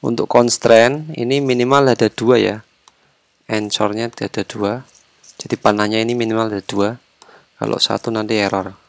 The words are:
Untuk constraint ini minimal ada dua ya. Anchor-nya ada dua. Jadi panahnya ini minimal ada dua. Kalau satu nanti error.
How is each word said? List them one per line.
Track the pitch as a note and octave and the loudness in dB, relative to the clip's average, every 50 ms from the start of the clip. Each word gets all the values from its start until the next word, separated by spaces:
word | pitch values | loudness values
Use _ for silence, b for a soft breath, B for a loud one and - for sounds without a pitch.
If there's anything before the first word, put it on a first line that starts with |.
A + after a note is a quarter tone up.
| - | -4
Untuk | C3 A#2+ A#2 A2 | -4 -2 -2 -4
constraint | G2+ - A#2+ A#2+ A#2+ A2+ - - A#2 A2+ A2+ A2+ A#2+ C#3 D3+ D#3 D#3 D#3+ | 2 4 4 4 4 0 0 4 6 6 8 6 6 2 -2 -8 -10 -8
ini | - A#2+ A#2+ C3+ C#3 | -6 -4 -2 -2 0
minimal | C#3+ C3+ B2+ B2 A#2+ B2+ C3+ C#3 C#3 C3+ A#2+ | 0 0 0 0 2 2 4 4 4 4 2
ada | - A#2 A2 | 2 0 -2
dua | - - A#2 A2+ B2+ | 0 -2 2 4 4
ya. | A#2 G#2 G2+ G2+ A2 - _ _ _ _ - _ _ _ _ _ _ _ _ _ _ _ | 4 4 2 -2 -4 -12 _ _ _ _ -20 _ _ _ _ _ _ _ _ _ _ _
Anchor-nya | _ A2+ G#2+ G#2+ G#2 G2+ - G#2+ G#2 G#2 A2 A2+ A#2 | _ -6 -4 -4 -4 -4 -2 -2 -2 -2 -4 -6 -6
ada | - - A2 G2+ - - G2 | -6 -8 -10 -8 -6 -6 -8
dua. | _ - A2+ G#2 G2+ G#2+ B2+ C3 _ - - _ _ _ _ _ - - _ | _ -6 -4 -4 -4 -4 -6 -10 _ -20 -20 _ _ _ _ _ -20 -18 _
Jadi | - - - | -8 -8 -8
panahnya | A2 _ A#2 G2+ G#2 G#2 G#2 G#2+ A2 A2+ | 0 _ 0 2 2 0 -2 0 -2 -2
ini | A2+ A#2+ B2 | -2 -2 -2
minimal | A#2 A2+ A2+ A2 A2+ A2 | -2 -2 0 -2 -2 -2
ada | G#2+ G2 | -4 -8
dua. | F#2+ _ - G2+ G2+ G#2 A#2+ B2 _ _ _ b b b b b b b b | -8 _ -4 -2 -2 -2 -2 -8 _ _ _ b b b b b b b b
Kalau | _ A2+ A2 - - | _ -6 -4 -2 -2
satu | - - - - - - | -2 -2 -2 -4 -4 -4
nanti | A2+ A2 A2 G#2+ A2+ | -4 -4 -4 -2 -2
error. | G#2+ G2+ G2 - G2 F#2+ F#2+ G2 - _ | 0 0 0 -2 -2 -4 -6 -12 -18 _